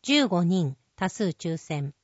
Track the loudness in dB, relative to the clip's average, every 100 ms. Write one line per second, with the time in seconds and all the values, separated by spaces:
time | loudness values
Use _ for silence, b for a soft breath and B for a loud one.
0 | 2 2 4 2 2 2 0 -4 _ -6
1 | -6 -2 -4 -4 -6 -8 -6 -6 -6 -8